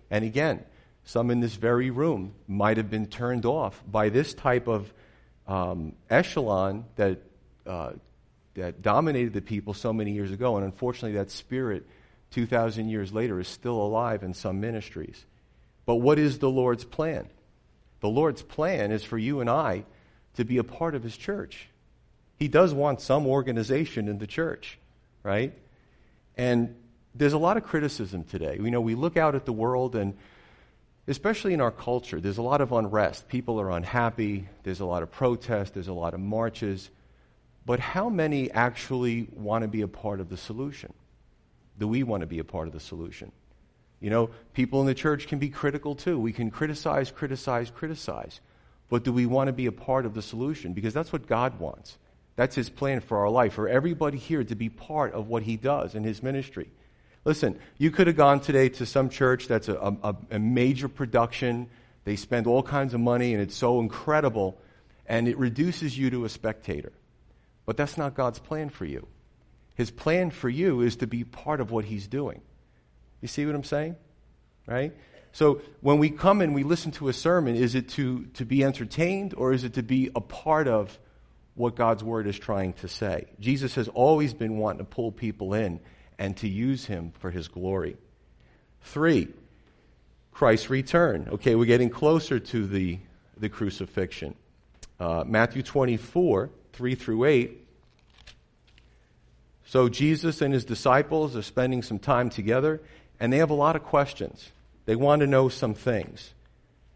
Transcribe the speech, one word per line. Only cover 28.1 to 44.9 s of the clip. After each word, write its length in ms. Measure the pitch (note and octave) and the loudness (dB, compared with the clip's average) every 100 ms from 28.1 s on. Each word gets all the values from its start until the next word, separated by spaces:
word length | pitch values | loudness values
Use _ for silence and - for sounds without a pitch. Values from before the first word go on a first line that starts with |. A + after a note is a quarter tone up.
| F#2 | -8
today. 340 | D#2+ F#2 D#2 E2+ | -8 -6 -4 -4
You 80 | A2 | -2
know, 120 | A#2+ | 0
we 140 | A2+ A2+ | 0 0
look 200 | D#3+ E3+ | 0 2
out 200 | D#3 C#3 | 2 2
at 100 | C3+ | -2
the 80 | |
world, 420 | A2 A#2 B2+ B2+ A2+ | -2 0 0 0 -2
and 220 | G2 G2 - - - - _ _ _ _ - | -4 -6 -14 -20 -20 -20 _ _ _ _ -8
especially 460 | C#3 G3+ A3 G3+ | -4 -2 -2 0
in 80 | E3+ | 2
our 100 | A#2+ | 2
culture, 480 | A2 - B2 - D#2+ | 0 -2 -4 -4 -6
there's 180 | F#2 G2+ | -4 -2
a 60 | |
lot 180 | A#2 C#3+ | 0 2
of 120 | C3 | 2
unrest. 540 | A#2+ G#2+ G#2+ F#2+ - - | 2 2 2 2 0 -6
People 320 | B2+ B2 A2+ | -6 -2 -2
are 120 | F#2+ | -2
unhappy. 760 | F2 F2 A#2+ A#2 A#2 G#2+ G2+ F#2 - | -2 -2 0 0 0 -2 -4 -8 -12
There's 180 | - F#2 | -8 -6
a 40 | F#2 | -4
lot 160 | F2 | -4
of 100 | E2 | -4
protest. 640 | - B2+ A#2 - G#2+ F#2+ | -2 0 0 -2 -4 -4
There's 140 | G2+ F2+ | -8 -8
a 60 | |
lot 200 | F2+ E2+ | -6 -6
of 60 | F2+ | -4
marches. 720 | G2 A2 A2+ - G#2 F#2+ - _ _ _ _ _ _ _ - | -4 -2 -2 -4 -4 -6 -8 _ _ _ _ _ _ _ -2
But 140 | B2 | -2
how 300 | - F3+ A3+ | -2 -2 -2
many 420 | G3 D#3 C#3+ B2+ | 0 0 0 -2
actually 760 | - B2 - - B2+ B2 A#2 A2 | 2 0 0 -6 -2 0 -2 -4
want 300 | - G#2 A2+ | -8 -2 -2
to 40 | A2+ | -2
be 140 | G#2+ | -2
a 60 | G2+ | -4
part 320 | - A2 G2+ | -4 -8 -6
of 100 | F2 | -8
the 80 | F#2 | -12
solution? 560 | - A2 C#3+ - - - _ _ _ _ _ _ _ - | -10 -10 -10 -10 -18 -20 _ _ _ _ _ _ _ -6
Do 80 | G#2+ | -2
we 160 | A#2+ | 0
want 180 | B2+ G2+ | 0 -2
to 60 | E2 | -4
be 120 | E2 | -6
a 40 | |
part 240 | D#2+ F#2 D#2+ | -6 -6 -6
of 60 | |
the 60 | D#2+ | -8
solution? 520 | - E2+ E2 - - - _ _ _ _ _ - | -12 -12 -12 -12 -18 -20 _ _ _ _ _ -10
You 80 | G#2 | -2
know, 200 | A2+ A#2 - - | 2 0 -2 -8
people 280 | - B2+ C3+ | -2 0 2
in 60 | |
the 60 | C#3 | 2